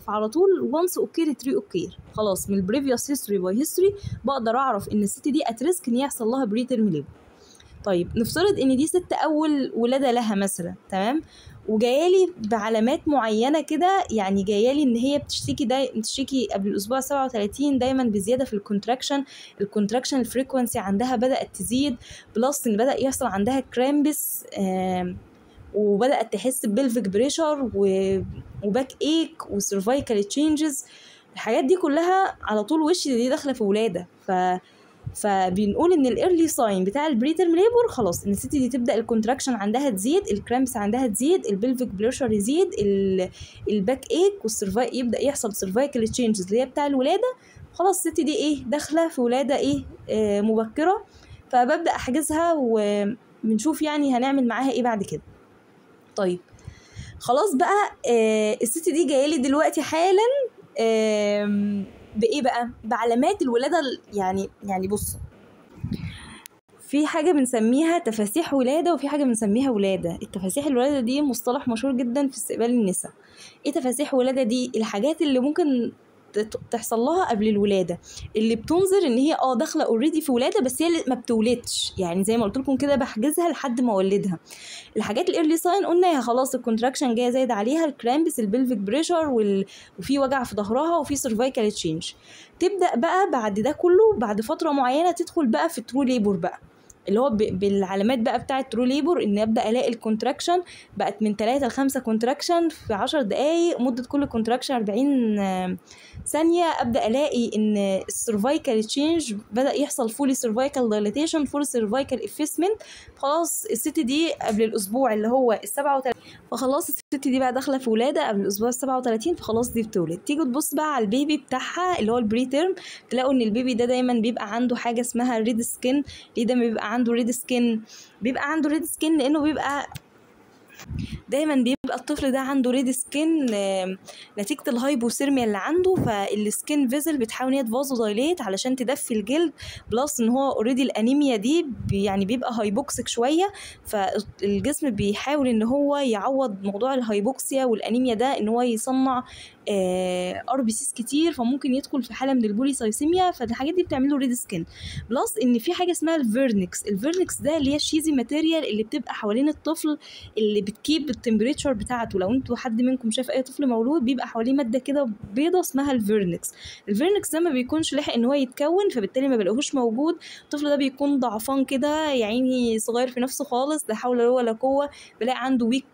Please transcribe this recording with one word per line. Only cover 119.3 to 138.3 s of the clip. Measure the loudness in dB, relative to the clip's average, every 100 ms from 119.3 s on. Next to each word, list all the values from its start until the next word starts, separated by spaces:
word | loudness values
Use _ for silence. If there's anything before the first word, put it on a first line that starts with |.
| -4
فخلاص | -2 -2 -2
دي | -2
بتولد. | -2 -2 -2 -4
تيجي | -4 -2
تبص | 0 -2 -2
بقى | -2 0 0
على |
البيبي | 0 0 0 -2
بتاعها | -2 -6 -6 -4 -2 0
اللي | 0
هو | 0
البري | 0 0 0
تيرم، | 2 0 -2 -8 -16 -4
تلاقوا | 0 2
إن | 2
البيبي | 2 0 0
ده | 0 2
دايمًا | 2 2
بيبقى | 2 0 -2 -4 -2
عنده | 0 0
حاجة | -2 -2
اسمها | -2 -2 0 0
ريد | 0 0
skin. | -4 -4 0 0 -2 -10 -10 -2
ليه | 0
ده |
بيبقى | 2 2 0 -2
عنده | 0 0
ريد | 2 0
skin؟ | -4 -2 0 2 0 -6 -20 -20 -6
بيبقى | -4 -2 -2
عنده | 0 0
ريد | 0 -4
skin | -4 0 2
لأنه | 2 2
بيبقى | 2 0 -2 -4 -6 -14 _ -20 _ _ _ -20 -20 -20 -12 -8 -8 -10 -6
دايمًا | -2 0 2
بيبقى | 2 0 -4 -8
الطفل | -6 -4 -2
ده | -2
عنده | 0 0 2
ريد | 0 0
سكين، | -4 -4 -2 0 0 0
آم، | -2 -2 -2 -4 -8 -14 -20 -14 -8
نتيجة | -6 -4 -4
الهايبوثيرميا | -2 0 0 0 0 0 2 0
اللي | -2
عنده، | 0 2 2 2
فالسكين | 0 0 -2 -2 -2 -4 -2 0 2
فيزل | 0 -2 -2
بتحاول | -2 -4 -2
إن | 0
هي |
تفازو | 0 -2 -2 -2
دايليت | 0 0 0